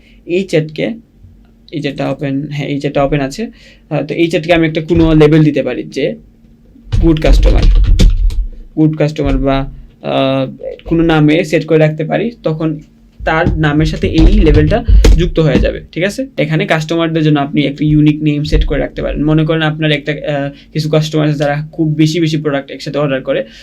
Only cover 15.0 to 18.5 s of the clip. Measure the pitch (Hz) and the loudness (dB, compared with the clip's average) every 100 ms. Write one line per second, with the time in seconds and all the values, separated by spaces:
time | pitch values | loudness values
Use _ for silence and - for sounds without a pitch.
15 | - 160 175 - 156 - 113 - - 156 | 6 6 2 0 2 2 0 -4 -10 -6
16 | 190 208 269 - 151 156 196 160 156 165 | -4 -4 -6 -4 -2 -2 0 -2 -2 -2
17 | 165 160 156 147 139 151 135 139 151 151 | -2 0 2 2 0 -2 -2 -2 0 4
18 | 151 151 151 147 151 | 4 2 0 -2 0